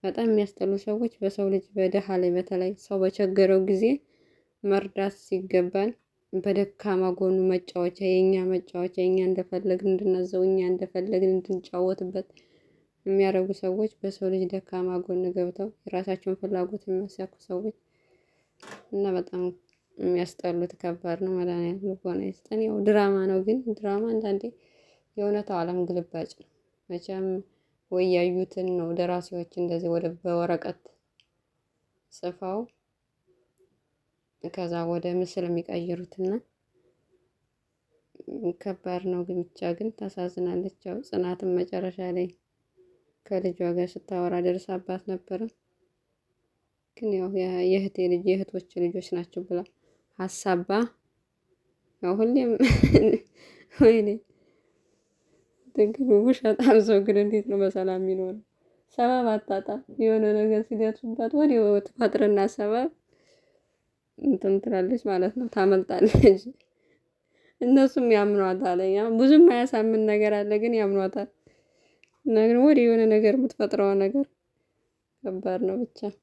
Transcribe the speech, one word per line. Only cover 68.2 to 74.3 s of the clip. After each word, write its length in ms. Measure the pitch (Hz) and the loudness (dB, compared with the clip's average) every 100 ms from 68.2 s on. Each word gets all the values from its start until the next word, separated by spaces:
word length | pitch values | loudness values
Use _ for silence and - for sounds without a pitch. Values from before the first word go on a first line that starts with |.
| 202 202 190 185 185 180 190 | 4 2 0 0 0 0 0
ያው 200 | 196 220 | 0 0
ብዙም 340 | 226 269 302 339 | 4 8 10 10
አያሳምን 540 | 240 247 226 220 220 214 | 8 0 0 2 2 2
ነገር 260 | 208 214 | 2 2
አለ፣ 180 | 208 208 214 | 0 0 0
ግን 160 | 226 | 0
ያምኗታል። 540 | 226 202 196 190 - 202 _ _ _ _ _ _ _ _ _ | 0 2 0 -2 -4 -8 _ _ _ _ _ _ _ _ _
እና 120 | - 220 | 0 4
ግን 140 | 220 240 | 4 6
ወዲያው 280 | 277 285 240 | 6 6 6
የሆነ 160 | 226 220 | 4 4
ነገር 240 | 214 214 | 4 4
የምትፈጥረው 560 | 254 254 - 202 - 196 | 2 -2 -2 -4 0 0
ነገር 320 | 196 196 269 277 | 2 0 0 -4